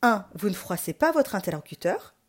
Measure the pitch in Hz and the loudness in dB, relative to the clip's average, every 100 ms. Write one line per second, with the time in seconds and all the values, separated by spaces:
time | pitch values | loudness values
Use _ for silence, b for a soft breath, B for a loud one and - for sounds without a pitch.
0 | 240 214 185 170 208 185 - 175 - 160 | 4 2 -2 -4 -4 -4 -6 -6 -4 0
1 | 311 320 269 202 175 156 - - 170 247 | 2 4 2 0 -4 -6 -8 -6 -4 -4
2 | - _ | -8 _